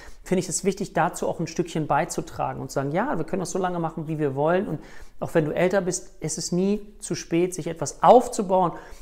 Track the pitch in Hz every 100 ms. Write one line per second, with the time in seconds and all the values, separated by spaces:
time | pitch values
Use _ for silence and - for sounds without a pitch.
0 | - - - 185 180 - 196 196 190 170
1 | 170 - - - 160 - 170 165 147 147
2 | 165 - - - 131 131 131 143 139 165
3 | 269 202 147 190 170 185 180 175 160 165
4 | 151 151 147 135 151 180 202 156 - -
5 | - - - 170 147 - 180 196 180 175
6 | - - 160 - - 175 196 208 - -
7 | - 175 - 170 180 175 170 165 139 -
8 | 165 240 254 - 190 185 170 - - -